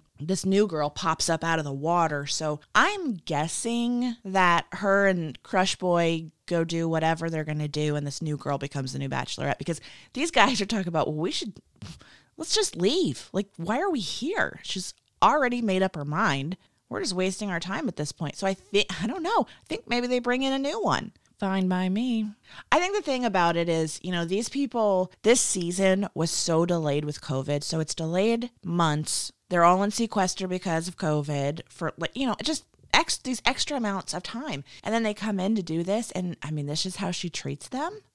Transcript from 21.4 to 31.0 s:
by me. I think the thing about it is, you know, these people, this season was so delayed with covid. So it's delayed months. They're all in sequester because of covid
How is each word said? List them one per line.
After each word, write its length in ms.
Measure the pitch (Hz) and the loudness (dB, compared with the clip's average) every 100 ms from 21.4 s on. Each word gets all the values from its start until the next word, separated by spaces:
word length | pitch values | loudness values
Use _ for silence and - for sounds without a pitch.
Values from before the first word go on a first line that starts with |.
| 196 190 185 | -2 2 2
by 180 | 180 185 | 2 0
me. 440 | 196 254 226 214 208 _ - - | 0 0 0 -2 -8 _ -20 2
I 100 | 302 | 2
think 140 | 359 | 4
the 80 | 403 | 0
thing 220 | 302 254 | 0 0
about 320 | 240 190 170 170 | 2 4 4 4
it 140 | 170 | 2
is, 280 | 160 160 - | 0 0 -4
you 80 | - | -4
know, 140 | 180 170 | -2 0
these 240 | 196 233 | -2 -2
people, 600 | 277 277 240 214 185 185 - | -2 -2 2 4 4 0 0
this 180 | 214 247 | 4 4
season 720 | - 190 170 180 190 190 202 | 4 0 -2 2 4 4 0
was 180 | - 165 | 0 0
so 340 | - - 165 175 | 0 2 2 4
delayed 400 | 175 151 143 147 | 2 2 0 -2
with 160 | 147 | -6
covid. 420 | - 135 143 147 | -4 -4 -2 -2
So 160 | - 160 | -2 -2
it's 160 | 156 - | -2 -4
delayed 540 | 160 175 214 233 247 - | -2 2 2 2 -2 -10
months. 680 | 175 170 165 151 156 - - - _ | -4 2 2 2 -2 -4 -6 -10 _
They're 160 | 180 | 6
all 180 | 170 185 | 8 8
in 100 | 202 | 4
sequester 580 | 208 226 208 185 - 185 | 0 0 2 0 0 -4
because 400 | 180 185 165 170 | -4 -2 -2 -2
of 80 | |
covid 640 | - | -4